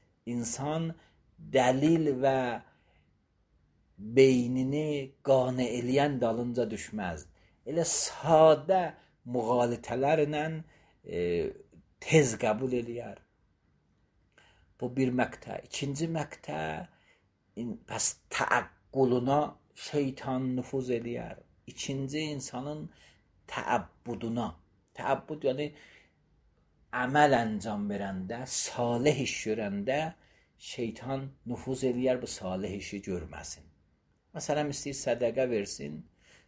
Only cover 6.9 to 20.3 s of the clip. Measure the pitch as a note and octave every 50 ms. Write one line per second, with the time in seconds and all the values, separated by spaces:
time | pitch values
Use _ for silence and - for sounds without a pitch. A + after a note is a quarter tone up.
6.9 | - G#2+ G2 F2+ E2+ D#2 - - _ _ _ _ _ _ - A#2+ D3 E3+ E3 D#3+
7.9 | - - - - - - - D3+ E3 D#3 D#3+ D#3+ D#3 D3 C#3+ E3 F#3+ F#3 F3 D#3+
8.9 | - - - _ _ _ - A#2+ B2 B2 A2+ A2 B2 B2 A#2+ A#2+ A#2+ - - -
9.9 | A#2+ B2+ C3 C#3+ D#3 D#3+ D3 D3 D3+ D3 D3+ D#3+ D#3+ D#3 D#3+ - _ _ _ _
10.9 | _ _ - E2+ E2+ F2 F2 F2 F2 E2+ D#2 - - - - _ _ - - _
11.9 | _ - - - D#3+ D#3+ C#3+ B2 A2 G2+ A#2+ A2 G#2+ A2 C3 C3 B2+ A#2+ A#2 A#2
12.9 | A#2 A#2+ A#2 A2+ - - _ _ _ _ _ _ _ _ _ _ _ _ _ _
13.9 | _ _ _ _ _ _ _ _ _ - - _ _ _ _ _ _ - B2+ B2
14.9 | B2 C3 C3 B2+ B2+ B2 A#2+ - - - - - - - - - - - D3 C#3
15.9 | C#3 C#3+ E3 E3 E3 D#3+ D3 - - - - - D3+ D#3 D#3 D#3+ D#3 D#3 F3 -
16.9 | _ _ _ _ _ _ _ _ _ _ _ _ - - A#2+ A#2+ - - - -
17.9 | - A2+ - - - - _ - - - C3+ - - B2 A2+ - - _ _ _
18.9 | - C3+ C3 B2 A#2+ B2 B2 C3 C3+ D3 D3+ - - - _ _ _ - - -
19.9 | - D3 C#3+ C3 C3 - - C3+